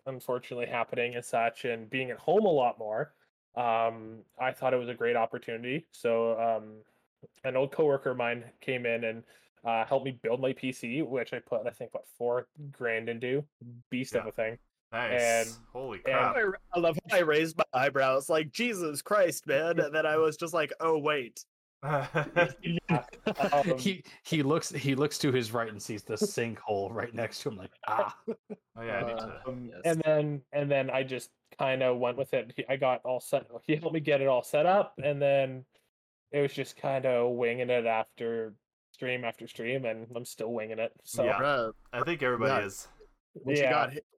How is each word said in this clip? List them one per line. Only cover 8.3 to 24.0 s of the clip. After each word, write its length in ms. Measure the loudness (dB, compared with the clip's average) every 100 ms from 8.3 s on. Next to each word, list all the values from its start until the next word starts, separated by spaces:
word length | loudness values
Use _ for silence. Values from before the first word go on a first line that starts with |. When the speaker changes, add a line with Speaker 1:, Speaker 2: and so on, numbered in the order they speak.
| -2 -8 -10
Speaker 1:
came 240 | -6 -2 0
in 180 | 0 -2
and, 180 | -6 -12 -20 _ _
uh, 200 | -2 0 2
helped 200 | 0 0
me 60 |
build 280 | -4 -2 0
my 140 | 0
P 180 | -2 -6
C, 300 | -6 -6 -4
which 320 | -2 -4 -4
I 60 | -6
put, 260 | -4 -4 -4
I 40 |
think, 220 | -6 -10
what, 140 | -10 -12
four 400 | -4 0 0 -2 -12 -16
grand 380 | -6 -2 -2 -2
into, 360 | -6 -2 -2 -4 _ -20 -20 -8
beast 260 | -6 -2 -2
of 80 |
Speaker 2:
Yeah. 60 | -4
Speaker 1:
a 20 |
thing. 280 | -4 -4 -4 _ _ _
Speaker 2:
Nice. 300 | -4 -2 2 4 2 0
Speaker 1:
And, 80 | -6 -14
Speaker 2:
Holy 240 | -10 -8 -4
Speaker 1:
and 80 | 0
Speaker 2:
crap. 300 | 2 2 2
Speaker 3:
I, 60 | 0 -2 -4
I 60 | 0
love 180 | 2 0 2
how 80 | 2
I 40 |
raised 360 | 4 4 2 0
my 60 | 0
eyebrows, 560 | 2 2 4 4 4 2
like, 220 | 0 0
"Jesus 500 | -2 -2 0 -2 -4
Christ, 440 | 0 4 4 2 2
man." 320 | 2 4 2
And 140 | 2
then 120 | 2 4
I 100 | 4
was 200 | 4 2
just 160 | -2
like, 180 | 0 -2 0
"Oh, 180 | 2 4
wait." 440 | 4 0 -2 -10 -20 _ _ _
Speaker 2:
<laughs> 0 |
Speaker 1:
Yeah, 1200 | -2 0 0 -2 2 4 4 2 -4 -4 0 0 0 -6 -4 0 2
um, 260 | 4 4 2
Speaker 4:
He, 260 | 0 -4